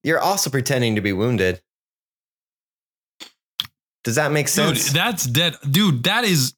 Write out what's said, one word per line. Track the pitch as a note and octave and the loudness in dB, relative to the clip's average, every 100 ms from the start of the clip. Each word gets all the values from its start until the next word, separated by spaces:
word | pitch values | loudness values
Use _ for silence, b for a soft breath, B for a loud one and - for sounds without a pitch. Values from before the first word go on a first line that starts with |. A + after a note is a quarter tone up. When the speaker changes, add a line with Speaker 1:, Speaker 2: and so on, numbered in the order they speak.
Speaker 1:
you're | C#3+ D#3+ | 0 0
also | F3 G3 D3 | 0 -2 -2
pretending | C3+ B2+ C3 A#2+ G#2+ | -2 0 0 0 0
to | |
be | G2+ | -2
wounded. | F#2+ A#2 A#2 F#2 F2+ _ _ _ _ _ _ _ _ _ _ _ _ _ _ _ _ - _ _ _ - _ _ _ | -2 0 2 0 -2 _ _ _ _ _ _ _ _ _ _ _ _ _ _ _ _ -20 _ _ _ -18 _ _ _
Does | - A#2 | -2 0
that | D3 | 2
make | D3+ - | 0 0
Speaker 2:
Dude, | - G#3 B2 | 2 2 0
Speaker 1:
sense? | - | 0
Speaker 2:
that's | C#3+ G#3+ F#3 C3 | 0 0 -2 -2
dead. | B2 E3+ - C#3+ | 0 0 -2 -2
Dude, | C#3+ G#3 B2+ | 2 2 2
that | F3 G#3+ | 0 0
is | A3+ D#3+ B2+ | 2 0 0